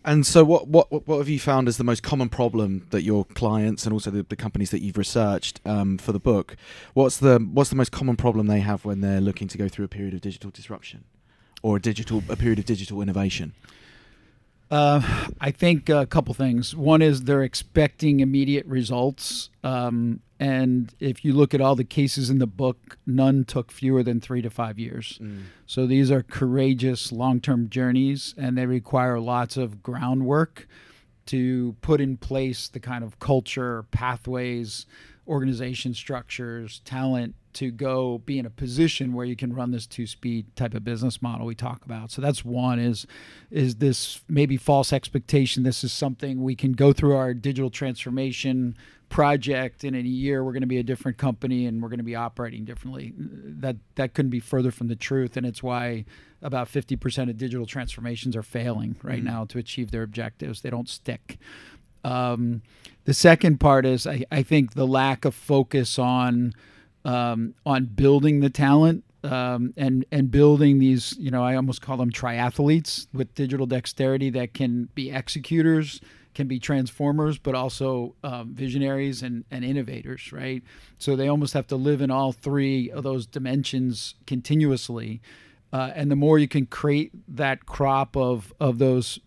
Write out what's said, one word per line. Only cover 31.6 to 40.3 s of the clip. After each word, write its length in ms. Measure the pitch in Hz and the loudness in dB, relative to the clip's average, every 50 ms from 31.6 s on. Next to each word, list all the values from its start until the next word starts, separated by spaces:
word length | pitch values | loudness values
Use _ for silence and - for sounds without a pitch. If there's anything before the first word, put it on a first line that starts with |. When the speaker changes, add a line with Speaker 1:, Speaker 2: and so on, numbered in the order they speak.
| 123 120 110 110 | -4 -4 -6 -6
Speaker 2:
put 200 | - 147 160 147 | 0 2 2 2
in 180 | 143 135 131 123 | 2 0 -4 -6
place 500 | - - 135 135 135 131 123 - - - | -6 -6 -4 -2 -2 -4 -4 -6 -10 -12
the 100 | - 127 | -14 -14
kind 240 | - 127 127 123 117 | -10 -8 -8 -8 -8
of 160 | 110 101 _ | -12 -12 _
culture, 680 | - - 139 131 117 - - 139 127 123 120 113 110 - | 0 2 2 2 2 -2 -6 -6 -4 -4 -6 -6 -6 -6
pathways, 960 | - - 127 127 123 117 - 123 127 127 123 123 123 120 117 107 104 - - - - - - - - _ _ | -4 -2 -2 -2 -4 -4 -6 -6 -6 -4 -4 -4 -4 -6 -6 -8 -10 -12 -16 -18 -20 -20 -20 -20 -20 _ _
organization 640 | - 156 143 131 135 131 113 123 123 127 123 - 131 120 | -4 -2 0 0 0 -2 -2 -4 -6 -8 -6 -6 -6 -8
structures, 880 | - - - 139 123 120 - - - 123 120 117 117 117 107 - - - | -8 -8 -8 -8 -8 -8 -10 -10 -10 -10 -10 -10 -10 -12 -14 -16 -18 -16
talent 500 | - 131 131 131 131 131 123 120 113 - - _ _ - | -10 -8 -4 -2 -2 -2 -2 -4 -6 -8 -14 _ _ -12
to 200 | - 139 131 117 | -8 -8 -8 -6
go 460 | 113 143 131 131 131 131 127 120 117 | -6 -4 -4 -2 -2 -2 -2 -4 -6
be 200 | 113 - 139 139 | -6 -6 -6 -4
in 80 | 123 | -6
a 40 | 117 | -6
position 640 | 113 - 143 127 120 131 165 160 - - 139 127 123 | -8 -8 -8 -4 0 2 2 2 2 -2 -4 -4 -4
where 140 | 123 123 | -4 -4
you 80 | 123 123 | -6 -6
can 180 | 113 135 123 120 | -6 -6 -6 -4
run 200 | 131 123 123 123 | -4 -4 -4 -4
this 140 | 117 113 | -4 -6
two-speed 680 | - - - 120 107 - - - 127 | -10 -10 -10 -10 -10 -10 -8 -6 -4